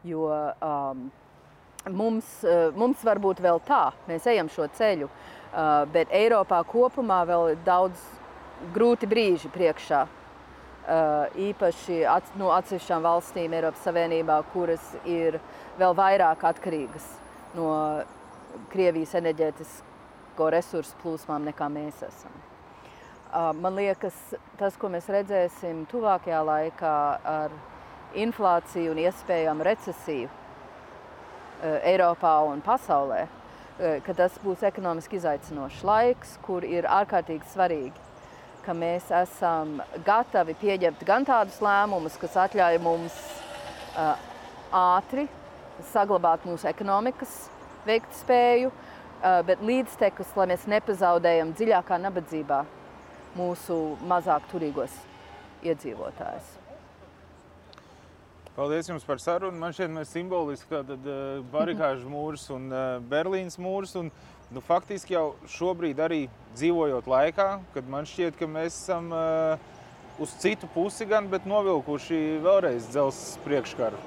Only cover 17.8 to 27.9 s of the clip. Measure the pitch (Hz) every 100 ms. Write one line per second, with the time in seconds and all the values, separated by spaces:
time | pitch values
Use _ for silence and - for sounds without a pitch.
17.8 | 151 151 - - - - - - 110 190
18.8 | 180 160 156 180 165 156 156 - 160 -
19.8 | - - - - - - 160 165 - 170
20.8 | 151 - 170 160 - 147 147 147 147 147
21.8 | 151 - - - - - - - - -
22.8 | - - - - - 170 165 156 185 190
23.8 | 202 185 190 - - - - - 196 -
24.8 | 202 175 170 202 196 196 175 - 175 165
25.8 | 156 240 214 185 180 160 156 151 160 160
26.8 | 165 151 147 - - 156 151 156 - -
27.8 | -